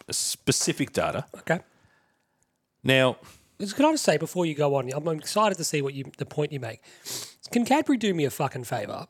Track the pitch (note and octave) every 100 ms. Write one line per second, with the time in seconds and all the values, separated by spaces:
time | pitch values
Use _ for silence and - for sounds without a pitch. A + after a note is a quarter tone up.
0 | - A2 - - - - - D3+ C#3+ -
1 | E2 - - - - E3 - _ _ _
2 | _ _ _ _ _ _ _ _ C3 C3
3 | C3 - - - _ - G3+ - D4+ D#4
4 | - D3+ D#3+ F3+ E3+ D3 D3 C#3 B2+ C#3
5 | D#3+ D#3 - G#3 G#3+ F#3 D#3 D3+ C#3 C#3
6 | C3+ - C#3 - D3+ D3 A#2 A2+ - -
7 | - - - - - A#3+ A#3 C#4+ D4+ C4
8 | G#3 E3+ C3+ - C#3 C3 B2 B2 - C#3